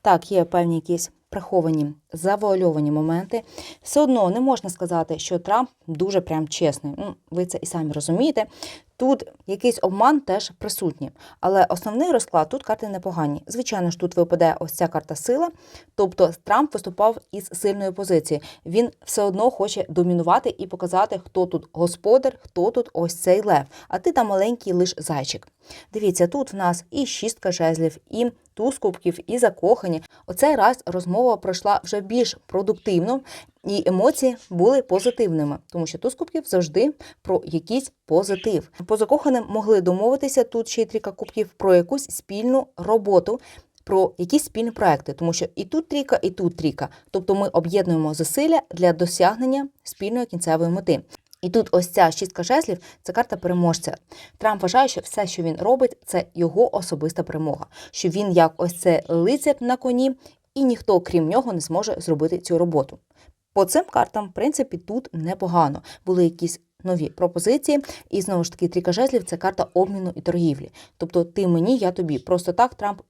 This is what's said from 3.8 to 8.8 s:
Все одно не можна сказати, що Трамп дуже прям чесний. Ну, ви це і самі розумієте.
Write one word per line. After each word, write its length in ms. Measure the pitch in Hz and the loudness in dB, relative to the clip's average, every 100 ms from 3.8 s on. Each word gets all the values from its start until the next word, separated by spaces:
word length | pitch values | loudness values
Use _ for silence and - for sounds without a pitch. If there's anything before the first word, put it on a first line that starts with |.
Все 200 | - 285 | -2 2
одно 280 | 294 247 185 | 4 4 2
не 100 | 214 | 2
можна 300 | 262 240 196 | 0 0 -4
сказати, 500 | 180 170 170 160 156 | -8 -2 -2 -2 -6
що 200 | - 175 | -4 -6
Трамп 300 | 175 220 254 _ - | 0 0 0 _ -12
дуже 340 | 156 190 196 | -4 0 0
прям 260 | 185 156 156 | -2 -4 -4
чесний. 460 | - 160 143 147 143 | 0 0 0 -10 -10
Ну, 180 | 202 - _ | -12 -12 _
ви 140 | 170 | -6
це 140 | 180 - | -4 -6
і 40 | |
самі 260 | - 170 156 | -6 -6 -4
розумієте. 540 | 147 147 175 302 233 214 - - - | -4 -2 2 2 0 -4 -10 -18 -18